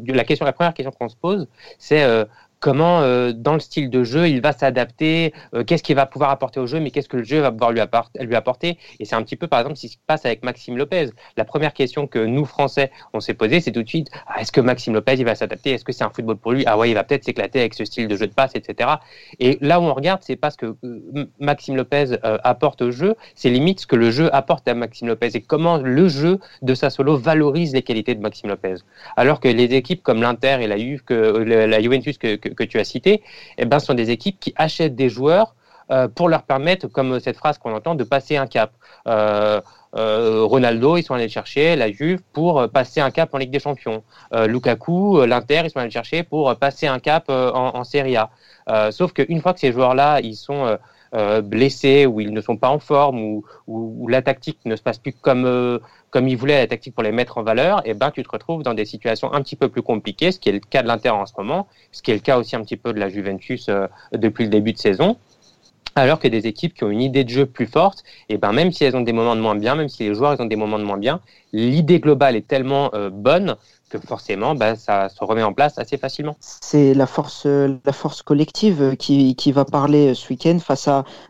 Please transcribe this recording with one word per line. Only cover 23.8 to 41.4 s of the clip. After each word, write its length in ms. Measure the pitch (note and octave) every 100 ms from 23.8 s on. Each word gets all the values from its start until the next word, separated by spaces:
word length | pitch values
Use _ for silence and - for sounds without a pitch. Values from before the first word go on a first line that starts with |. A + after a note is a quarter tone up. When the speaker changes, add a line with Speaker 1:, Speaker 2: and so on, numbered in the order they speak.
Speaker 1:
ce 60 | -
que 80 | B2
le 160 | A#2
jeu 220 | A#2+ E3
apporte 340 | C#3 C3+ E3 -
à 60 |
Maxime 340 | A#2+ A2+ - A#2
Lopez 220 | A2+ A#2 A#2
et 60 |
comment 360 | - D3+ E3 E3
le 300 | C3 B2 F#3
jeu 320 | C#3 D#3+ F#3 - -
de 120 | B2+
Sassuolo 440 | B2+ C#3+ - C3+ D3
valorise 560 | A#2+ D#3 D3 D3 E3+
les 80 | C3
qualités 340 | B2 A2+ G#2+ A2
de 60 |
Maxime 280 | G#2 - G#2
Lopez. 260 | G2 F#2+ F#2 - - - -
Alors 240 | B2+ D3
que 80 | C3
les 260 | A2+ B2 C3
équipes 280 | B2 F3+
comme 180 | - A2+
l'Inter 360 | A#2+ A#2 C3 C3+
et 60 | A2
la 100 | G#2
Juve, 260 | A#2+ C#3+
que, 100 | -
euh, 300 | A#2 G#2+ G#2+
le, 220 | A2+ A2+ A2
la 160 | A2
Juventus 360 | A#2 C3 B2 -
que, 180 | A#2 G#2
que, 140 | -
que 140 | -
tu 160 | - A#2
as 40 |
cité, 380 | - - F#3 G#3 - - - -
eh 80 | A#2+
ben, 140 | C#3+
sont 140 | C#3+
des 180 | B2+ A2+
équipes 280 | A#2 - -
qui 140 | - -
achètent 400 | D#3 - D#3+ A#2+
des 140 | C3
joueurs, 460 | A2 C#3 F3+ A3 _ _ - -
euh, 160 | C3 B2+
pour 220 | - F3
leur 140 | D#3+
permettre, 440 | - C3+ D3+ F#3 -
comme 320 | - C3 B2+
cette 180 | B2+ A#2+
phrase 200 | D3+ D3
qu'on 180 | A#2 G#2+
entend, 200 | D#3+ E3
de 80 |
passer 340 | A2 C#3+ - D3
un 100 | C3
cap. 240 | B2 A2 _ _ - -
Euh, 540 | A2 G#2+ G#2 G#2+ G#2 - _ _ -
euh, 480 | A2 G#2+ A2+ A2
Ronaldo, 540 | G#2+ C3 A#2+ A2+ C3 F3
ils 60 |
sont 100 | E3
allés 160 | B2+ A2+
chercher 460 | A2+